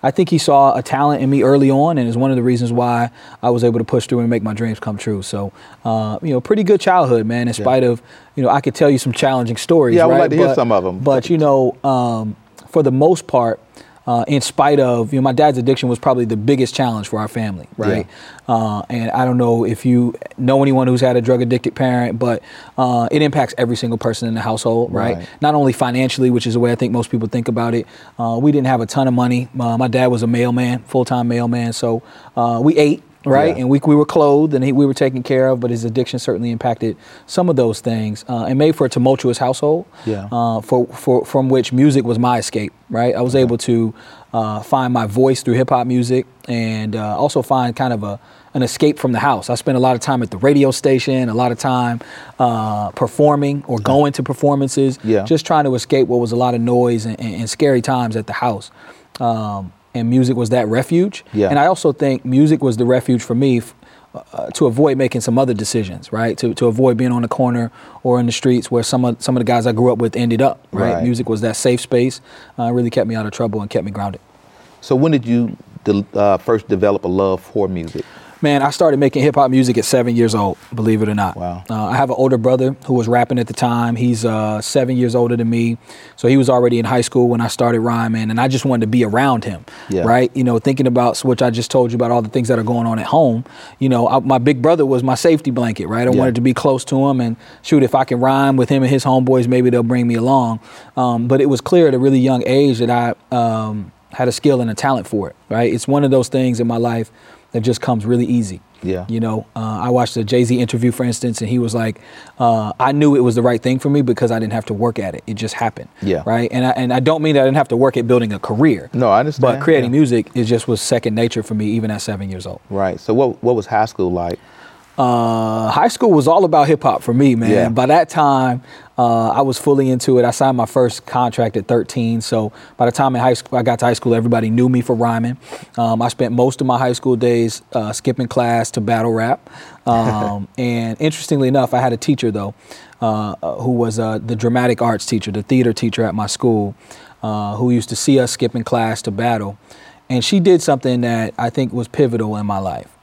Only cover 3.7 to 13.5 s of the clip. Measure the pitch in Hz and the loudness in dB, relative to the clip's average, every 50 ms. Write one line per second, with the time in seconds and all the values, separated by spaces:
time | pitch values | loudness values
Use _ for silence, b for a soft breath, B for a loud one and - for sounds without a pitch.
3.7 | 113 117 113 - - 123 - - 131 120 117 117 120 117 104 110 107 101 117 113 | 2 0 -2 0 -2 -2 -2 -2 -2 -2 0 0 0 -2 -2 -4 -4 -4 -4 -6
4.7 | 110 - - 117 104 101 - 117 107 98 92 - - 101 101 98 - B B B | -6 -6 -6 -8 -8 -6 -6 -6 -6 -6 -6 -8 -8 -8 -8 -8 -10 B B B
5.7 | B B B 117 113 110 110 107 107 98 - 160 139 123 123 - 208 214 214 175 | B B B -4 -2 -2 -2 -4 -6 -6 -4 -2 -2 -2 0 0 0 0 4 2
6.7 | 208 185 - 196 180 185 160 131 120 113 107 110 117 120 120 120 113 - 104 123 | 2 2 4 2 4 4 4 4 2 2 2 0 -2 -2 -2 -2 -4 -2 0 2
7.7 | 131 131 127 123 120 117 _ B B B B B B - 131 123 - 143 135 147 | 2 2 2 2 0 -2 _ B B B B B B -2 0 2 2 2 0 -2
8.7 | 127 - 151 143 143 127 - 131 117 - - 135 131 127 123 113 120 110 - - | 0 2 4 4 4 2 0 -2 -2 0 0 0 2 0 -2 -2 -4 -6 -2 2
9.7 | 170 165 143 123 117 170 165 156 - 139 139 - 151 160 175 175 135 - 127 117 | 4 4 4 4 4 4 4 6 4 4 2 2 2 2 2 2 2 2 2 2
10.7 | 113 98 90 92 90 95 127 143 139 131 123 - 170 160 156 147 139 135 127 123 | 2 2 2 0 -4 -2 0 2 2 2 2 0 0 2 2 4 4 4 2 0
11.7 | - - - 139 135 127 123 120 117 113 110 107 101 - _ _ _ - - - | -2 -2 -2 -2 0 0 0 -2 -4 -4 -6 -8 -10 -10 _ _ _ -20 -20 -2
12.7 | - 165 151 135 127 131 147 165 185 - - - - 131 120 117 | 0 2 2 2 2 4 4 4 2 2 -2 -2 0 0 0 0